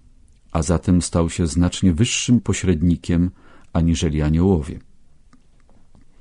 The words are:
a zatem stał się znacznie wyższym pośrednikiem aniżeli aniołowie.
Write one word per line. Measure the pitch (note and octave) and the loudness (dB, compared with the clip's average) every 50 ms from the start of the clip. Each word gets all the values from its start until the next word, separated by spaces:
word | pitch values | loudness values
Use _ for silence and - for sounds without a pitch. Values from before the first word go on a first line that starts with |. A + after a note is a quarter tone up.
| _ - - - - - - _ _ _ - | _ -20 -20 -20 -20 -20 -20 _ _ _ -4
a | E2 D#2+ | -4 0
zatem | - F2 D#2 - - F2+ F2+ E2 | 0 0 0 2 2 2 2 0
stał | - - F2+ E2+ E2+ | 0 -2 -2 -2 -2
się | - - F2+ | -2 -2 -4
znacznie | D#2 - E2+ F2 F2+ - - - F#2+ E2 | -2 0 0 0 0 0 0 0 0 2
wyższym | D2+ A2+ - - - - - B2 A2+ | 2 0 -2 -2 -4 0 0 0 2
pośrednikiem | - - F#2+ - - F#2 F2+ D2+ D#2 F2+ E2+ - - - F2 E2+ F2 F2+ - - - - - - - - - | 2 -2 -4 -2 0 0 0 2 2 0 0 0 -2 -2 0 0 0 -2 -4 -8 -18 -20 -20 -20 -18 -6 -2
aniżeli | F2 E2 E2+ E2+ D#2+ - D#2+ D2 D2+ D2+ | 0 0 2 0 0 0 -2 -2 0 0
aniołowie. | D2+ D#2 D#2+ F2 G2 G2 E2 C#2 - B1+ B1+ - - - - - - - - - - - - _ - _ - - - - - - - - - - - - - | 0 2 2 2 2 2 0 -2 -6 -12 -14 -18 -20 -20 -20 -20 -20 -20 -20 -20 -20 -20 -20 _ -20 _ -20 -20 -20 -20 -20 -20 -20 -20 -20 -20 -20 -20 -20